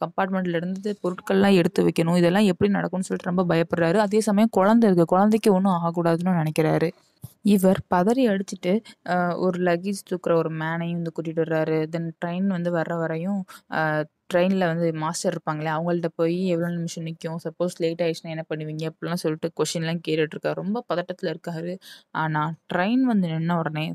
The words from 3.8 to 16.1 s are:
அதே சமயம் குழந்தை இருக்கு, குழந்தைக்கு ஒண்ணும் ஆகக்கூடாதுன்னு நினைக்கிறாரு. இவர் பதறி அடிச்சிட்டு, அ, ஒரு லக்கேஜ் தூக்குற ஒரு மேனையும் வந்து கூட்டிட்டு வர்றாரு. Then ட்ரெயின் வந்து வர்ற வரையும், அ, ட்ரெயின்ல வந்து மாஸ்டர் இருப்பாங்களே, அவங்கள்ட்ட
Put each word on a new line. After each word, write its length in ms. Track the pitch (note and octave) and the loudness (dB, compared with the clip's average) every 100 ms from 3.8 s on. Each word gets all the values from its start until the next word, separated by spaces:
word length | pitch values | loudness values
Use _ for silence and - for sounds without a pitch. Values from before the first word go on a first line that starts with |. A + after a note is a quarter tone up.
| E3 G3 | 2 2
அதே 240 | G#3+ G#3+ | 2 2
சமயம் 280 | G#3+ G3+ A3+ | 2 4 4
குழந்தை 380 | G3 F#3 A#3 A3+ | 4 4 6 6
இருக்கு, 160 | F3+ E3 | 6 4
குழந்தைக்கு 460 | F3+ G#3+ G#3+ G#3+ | 4 4 4 4
ஒண்ணும் 200 | F#3 G3 | 4 4
ஆகக்கூடாதுன்னு 720 | F3 E3+ E3+ E3+ E3 F3+ F3 | 2 0 0 2 2 2 0
நினைக்கிறாரு. 460 | D#3 D#3 D#3 D#3 D#3+ - _ _ - _ | 0 0 2 2 0 -4 _ _ -20 _
இவர் 380 | G3+ G3+ F#3 F#3+ - | 2 4 4 2 0
பதறி 320 | F#3 F#3 B3 B3 | 2 2 2 2
அடிச்சிட்டு, 540 | G3 G3 G3+ F3+ G#3+ - - - | 0 -4 -6 -2 -2 -4 -16 -4
அ, 300 | F3+ F3 E3+ | -2 -2 0
ஒரு 240 | F3+ F3+ | -2 0
லக்கேஜ் 380 | F3+ E3+ F#3+ G3 - | 0 0 -2 -8 -6
தூக்குற 220 | F3+ - | -6 0
ஒரு 180 | E3+ D#3+ D#3+ | 0 0 -4
மேனையும் 360 | D#3+ E3 E3+ | -6 -4 -4
வந்து 200 | E3+ E3 | -4 -6
கூட்டிட்டு 120 | E3 | -6
வர்றாரு. 600 | E3 E3 D#3+ D#3+ D#3 D#3+ D#3 | -6 -2 -2 0 0 -2 -2
Then 200 | E3 E3 - | -6 -8 -8
ட்ரெயின் 220 | F3 F3 G3 | -8 -4 -2
வந்து 280 | F3+ F3 | -2 -2
வர்ற 240 | E3+ D#3+ E3+ | -2 -2 -2
வரையும், 460 | D#3+ D#3+ F3+ G3+ F#3 - - | -4 -4 -4 -6 -8 -14 -6
அ, 340 | D3 D#3 D3+ D3+ _ - | -2 0 -2 -4 _ -2
ட்ரெயின்ல 360 | F3 F3+ F#3+ F3 | 0 2 2 0
வந்து 280 | E3 E3+ | 0 -2
மாஸ்டர் 380 | D#3+ D#3 E3+ F#3+ | -2 -4 -4 -4
இருப்பாங்களே, 380 | E3 - D3+ D#3 | -4 -4 -4 -4
அவங்கள்ட்ட 380 | D#3 E3+ F3 E3 | -4 -2 -2 -4